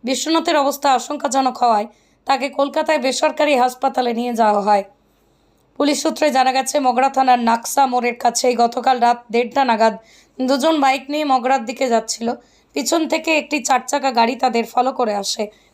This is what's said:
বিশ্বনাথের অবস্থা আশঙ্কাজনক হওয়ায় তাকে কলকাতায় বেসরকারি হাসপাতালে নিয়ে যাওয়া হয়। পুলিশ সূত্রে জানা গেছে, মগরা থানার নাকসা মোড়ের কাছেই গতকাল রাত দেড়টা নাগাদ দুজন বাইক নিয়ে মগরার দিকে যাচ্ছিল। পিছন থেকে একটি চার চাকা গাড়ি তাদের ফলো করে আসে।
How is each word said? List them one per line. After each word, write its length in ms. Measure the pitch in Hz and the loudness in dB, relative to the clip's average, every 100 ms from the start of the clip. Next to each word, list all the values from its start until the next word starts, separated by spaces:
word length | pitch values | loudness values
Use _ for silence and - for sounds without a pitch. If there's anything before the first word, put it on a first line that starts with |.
বিশ্বনাথের 540 | 226 262 302 330 330 302 | -6 -4 0 0 2 2
অবস্থা 300 | 277 277 285 | 0 0 2
আশঙ্কাজনক 640 | 254 - 294 285 262 269 240 | 0 0 -6 -2 0 0 0
হওয়ায় 300 | 240 214 220 _ _ _ - | 2 2 -2 _ _ _ -4
তাকে 240 | 262 269 | -2 -2
কলকাতায় 500 | - 285 302 311 311 | -2 -2 0 0 0
বেসরকারি 540 | 254 254 311 311 302 262 | 0 0 -2 0 2 2
হাসপাতালে 580 | 254 247 269 277 240 | 0 0 -2 0 -2
নিয়ে 200 | 233 240 | -2 -2
যাওয়া 280 | 226 214 208 | 0 2 2
হয়। 220 | 196 208 196 _ _ _ _ _ _ _ _ - | 2 2 0 _ _ _ _ _ _ _ _ -2
পুলিশ 200 | 285 294 | 0 0
সূত্রে 280 | 320 320 302 | -2 0 0
জানা 200 | 262 254 | 2 2
গেছে, 280 | 262 269 294 | 0 -2 0
মগরা 300 | 262 240 269 | 0 2 0
থানার 300 | 262 262 247 | 2 2 4
নাকসা 440 | 233 233 - - 262 | 2 0 0 0 2
মোড়ের 300 | 247 240 240 | 0 -2 -2
কাছেই 400 | 240 233 254 233 | -2 0 0 2
গতকাল 440 | 233 247 254 254 | 0 0 0 2
রাত 200 | 240 240 - | 2 0 -2
দেড়টা 300 | 226 240 277 | -2 0 0
নাগাদ 320 | 262 220 226 202 - _ _ - | 0 2 2 0 -10 _ _ -6
দুজন 360 | 254 277 320 320 | -2 0 2 2
বাইক 220 | 269 269 277 | 2 0 -4
নিয়ে 160 | 294 294 | -4 0
মগরার 400 | 262 247 269 226 | 0 2 0 -2
দিকে 200 | 254 262 | -4 0
যাচ্ছিল। 380 | 226 220 - 233 254 _ _ _ | 0 -2 -6 -6 -6 _ _ _
পিছন 340 | - 233 330 320 | -8 -2 -2 -2
থেকে 300 | 320 320 311 | -2 0 -2
একটি 200 | 294 294 | -2 -4
চার 180 | 226 247 247 | 0 -2 0
চাকা 240 | 285 262 | -4 0
গাড়ি 240 | 233 226 254 | 0 0 0
তাদের 300 | 254 233 214 | -2 0 -2
ফলো 260 | - 254 | 0 0
করে 220 | 262 233 202 | -2 -2 -2
আসে। 280 | 196 - 208 - _ | -4 -6 -8 -10 _